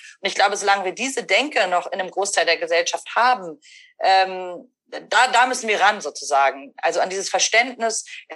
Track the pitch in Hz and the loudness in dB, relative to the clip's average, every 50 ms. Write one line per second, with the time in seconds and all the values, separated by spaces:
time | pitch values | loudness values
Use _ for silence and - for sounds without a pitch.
0 | - - - _ - 196 - - 196 202 202 190 196 196 196 196 185 190 180 185 | -20 -20 -12 _ -8 -4 0 2 2 2 0 0 0 2 2 2 0 -4 -4 -4
1 | 240 269 262 254 196 170 190 220 262 302 - 240 202 180 180 175 170 - 180 196 | -6 -6 -4 -6 -2 0 2 2 2 0 0 0 0 2 2 0 -2 -2 -6 -6
2 | 185 175 - 185 202 196 - 185 165 165 165 160 170 160 170 170 170 - - 165 | -6 -6 -4 -4 -4 -2 0 0 2 2 0 0 0 0 0 0 0 0 -4 -6
3 | - - - 214 233 254 254 202 185 165 151 - _ - - - - _ _ - | -8 -4 0 2 4 4 2 0 -2 -8 -12 -14 _ -20 -20 -20 -20 _ _ -2
4 | - 185 190 190 190 190 185 185 185 180 175 170 - _ _ _ _ _ - - | 2 4 4 4 4 2 -2 -6 -8 -10 -12 -14 -16 _ _ _ _ _ -14 -14
5 | - - 196 214 247 247 226 233 254 254 254 240 226 220 208 175 180 208 214 202 | -6 0 2 4 4 4 4 4 4 4 2 -2 -2 -2 2 4 4 4 2 2
6 | 156 147 - - - - 147 135 139 135 127 139 143 135 - - - 165 165 165 | -4 -10 -10 -10 -4 0 2 2 4 2 0 -2 -10 -18 -8 -4 -2 -2 0 0
7 | - 185 185 196 185 - - 185 180 - - 226 240 262 240 - 226 226 220 - | 0 -2 -2 -4 -4 -2 -2 0 0 2 2 2 2 0 -2 -4 -4 -4 -2 -4
8 | - - - - - - 160 | -8 -10 -14 -18 -18 -18 -10